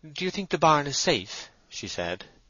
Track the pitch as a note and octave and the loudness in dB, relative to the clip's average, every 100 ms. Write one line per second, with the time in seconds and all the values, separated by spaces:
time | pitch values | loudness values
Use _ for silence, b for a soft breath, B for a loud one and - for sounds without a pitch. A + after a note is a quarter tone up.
0 | D#3 D3 F#3 F#3+ F#3+ F3 D#3+ D3+ C#3+ C3+ | -14 -6 -6 -4 -4 4 6 6 4 0
1 | - C3 F#2+ - - _ _ - G2 - | 2 0 -2 -14 -16 _ _ -12 -8 -4
2 | F2 F2+ - _ | -4 -4 -10 _